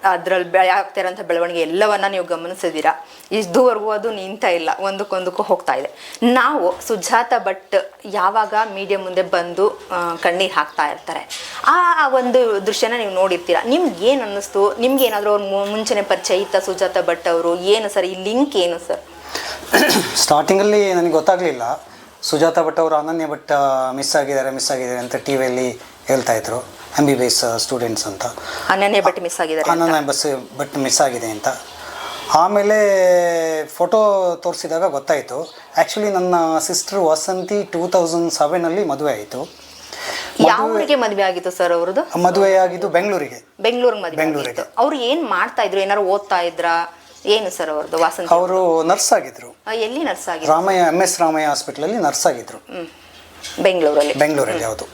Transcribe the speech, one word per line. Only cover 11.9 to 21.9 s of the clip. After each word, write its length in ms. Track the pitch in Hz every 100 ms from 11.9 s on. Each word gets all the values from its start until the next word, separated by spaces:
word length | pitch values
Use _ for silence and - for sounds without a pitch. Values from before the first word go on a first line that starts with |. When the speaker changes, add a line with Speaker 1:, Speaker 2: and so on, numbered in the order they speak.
| 320 285
Speaker 1:
ಒಂದು 600 | 254 247 254 240 202 196
ದೃಶ್ಯನ 260 | 208 226 240
ನೀವು 140 | 208
ನೋಡಿರ್ತೀರಾ. 520 | 185 190 175 175 165
ನಿಮ್ಗೆ 420 | 233 302 339 175 214
ಏನ್ 160 | 277
ಅನ್ನಿಸ್ತು? 560 | 214 202 202 196 202 -
ನಿಮ್ಗೆ 280 | 247 269 247
ಏನಾದ್ರೂ 240 | 214 208
ಅವ್ರ 120 | 208
ಮು-, 280 | 196 196 202
ಮುಂಚೆನೆ 320 | 214 214 208
ಪರಿಚಯ 360 | 202 185 - 185
ಇತ್ತ 180 | 202 190
ಸುಜಾತ 420 | 190 185 190 185 175
ಭಟ್ 200 | 170 180
ಅವರು? 280 | 170 170 175
ಏನು 340 | 180 220 208
ಸರ್ 160 | 202 180
ಈ 180 | 185
ಲಿಂಕ್ 320 | 190 240 285 202
ಏನು 240 | 175 170
ಸರ್? 220 | - - - - - - - - -
Speaker 2:
<clears throat> 500 | - 294 220 - -
ಸ್ಟಾರ್ಟಿಂಗಲ್ಲಿ 760 | - 151 156 190 208 208 202
ನನಗೆ 180 | 180 170
ಗೊತ್ತಾಗ್ಲಿಲ್ಲ 760 | 156 160 180 175 127 117 147 -